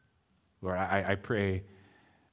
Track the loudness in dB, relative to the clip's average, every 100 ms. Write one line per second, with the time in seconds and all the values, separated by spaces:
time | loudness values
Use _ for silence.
0 | _ _ _ _ _ _ -2 0 2 0
1 | 2 -2 0 0 2 0 -4 -20 -20 -20
2 | _ _ _